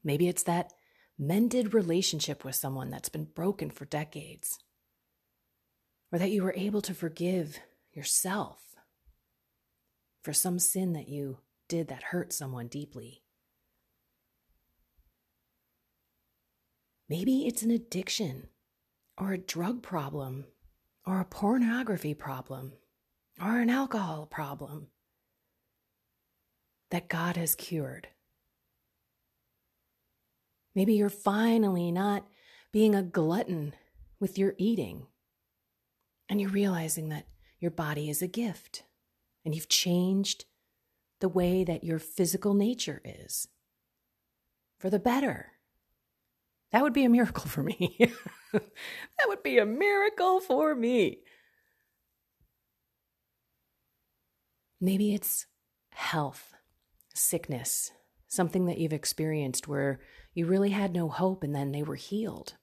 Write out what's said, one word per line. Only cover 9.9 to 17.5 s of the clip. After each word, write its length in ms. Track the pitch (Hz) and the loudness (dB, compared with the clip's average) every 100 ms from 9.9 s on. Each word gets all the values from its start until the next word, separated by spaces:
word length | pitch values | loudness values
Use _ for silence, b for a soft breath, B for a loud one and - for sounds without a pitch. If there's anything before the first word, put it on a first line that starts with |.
| _ _ _ | _ _ _
for 100 | - | -4
some 260 | 147 185 180 | -2 0 0
sin 360 | - 190 185 | 0 0 0
that 140 | 160 - | -2 -6
you 300 | 143 139 131 _ _ _ | -6 -6 -8 _ _ _
did 200 | 170 156 | -4 -2
that 160 | 127 | -8
hurt 280 | - 175 180 | -6 -4 -4
someone 360 | - 135 123 120 | -6 -6 -8 -8
deeply. 540 | 143 - 127 113 - _ _ _ _ _ _ _ _ _ _ _ _ _ _ _ _ _ _ _ _ _ _ _ _ _ _ _ _ _ _ _ _ _ _ _ _ _ _ - | -10 -10 -14 -18 -20 _ _ _ _ _ _ _ _ _ _ _ _ _ _ _ _ _ _ _ _ _ _ _ _ _ _ _ _ _ _ _ _ _ _ _ _ _ _ -6
Maybe 380 | 160 220 262 | -2 2 2
it's 160 | 240 | 0